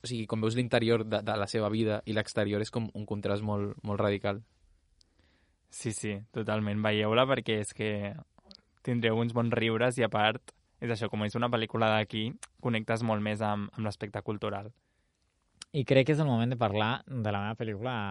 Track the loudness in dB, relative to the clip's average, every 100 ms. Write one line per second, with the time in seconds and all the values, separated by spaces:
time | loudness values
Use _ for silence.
0 | -8 -6 -4 0 0 0 2 2 4 2
1 | 2 -2 0 -2 0 0 0 2 2 0
2 | -2 -2 -2 0 0 0 -2 -4 -6 -6
3 | -6 -4 -2 -2 0 -2 -4 -6 -4 0
4 | 2 2 0 -4 -6 _ _ _ _ _
5 | _ _ _ _ _ _ _ -8 -6 -4
6 | -4 -6 -8 -8 -2 0 0 0 2 2
7 | 4 4 4 2 0 -2 -2 -4 -4 -2
8 | -6 -10 -16 _ -20 -20 _ _ -2 2
9 | 2 2 2 2 0 2 2 2 2 2
10 | 2 4 2 2 -6 -20 _ -8 -4 -2
11 | -2 -2 -2 0 0 0 0 2 4 4
12 | 2 -2 -6 -8 -16 _ -2 -2 0 0
13 | 0 0 0 -2 -2 -2 -4 -6 -6 -6
14 | -8 -8 -6 -4 -4 -6 -10 -18 _ _
15 | _ _ _ _ _ -20 -8 -2 4 6
16 | 6 4 4 2 2 2 2 2 0 0
17 | -4 -4 -2 0 -2 -4 -6 -4 -4 -4
18 | -4